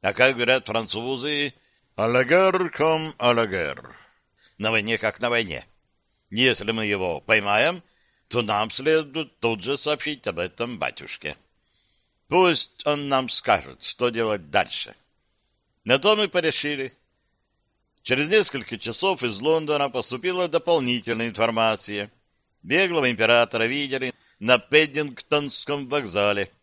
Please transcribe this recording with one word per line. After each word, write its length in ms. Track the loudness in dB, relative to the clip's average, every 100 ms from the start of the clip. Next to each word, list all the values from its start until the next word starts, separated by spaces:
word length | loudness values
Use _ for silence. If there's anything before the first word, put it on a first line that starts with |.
А 120 | -4
как 220 | 2 2 4
говорят 320 | 2 2 0
французы, 840 | -4 -4 -6 -6 -6 -4 -4 -4 -8 _ _ _ -2
«À 120 | 2
la 160 | 2
guerre 460 | 4 6 6 2 -2
comme 420 | 0 2 2 -2 0
à 160 | 2
la 140 | 2 2
guerre». 460 | -2 -4 -8 -14 -20 _ _ _ _ _ _
На 140 | -2
войне 260 | 0 0 -2
как 220 | -2 -2
на 100 | -2
войне. 360 | 0 -2 -8 -12 _ _ _ _ _ _
Если 420 | 2 2 2 -2
мы 140 | -2 -2
его 360 | 0 -2 -4
поймаем, 600 | 2 2 4 2 2 -2 _ _ _ _ _
то 140 | -4
нам 280 | 0 0 -2
следует 680 | -4 0 0 0 -8 -10 _
тут 240 | -2 -2
же 140 | -4 -4
сообщить 500 | -2 -2 -4 -6 -6
об 120 | -4
этом 380 | -6 -6 -8 -4
батюшке. 600 | -6 -8 -16 -12 -12 -12 _ _ _ _ _ _ _ _ _
Пусть 580 | 4 4 2 -4 _ -4
он 220 | -2 0
нам 220 | -2 -2
скажет, 540 | -6 2 0 0 -14
что 260 | -14 -2 -2
делать 400 | 0 -2 -2 -2
дальше. 460 | -2 -2 -6 -12 -16 _ _ _ _ _ _ _ _ -2
На 120 | 2
то 180 | 4 2
мы 120 | 2
порешили. 680 | 0 0 -2 -4 -6 -8 _ _ _ _ _ _ _ _ _ _ _
Через 260 | -2 -2 2
несколько 480 | 2 2 -4 -8 -8
часов 460 | -8 -2 -2 0
из 160 | -4 -2
Лондона 500 | 0 0 0 -2 0
поступила 580 | -2 -6 -4 -4 -2 0
дополнительная 840 | 0 2 2 2 -2 -2 -4 -4
информация. 800 | 0 0 2 2 0 -4 -6 -8 _ _ _ _ _
Беглого 460 | -2 2 2 2 0
императора 540 | 2 4 6 4 0
видели 500 | -2 -2 -4 -4 -6 -10 _ _
на 200 | 2 2
Пэддингтонском 1300 | 6 4 4 0 -6 -8 -2 -2 -2 -10 -6 -6 -2
вокзале 640 | -4 -2 0 2 0 -4 _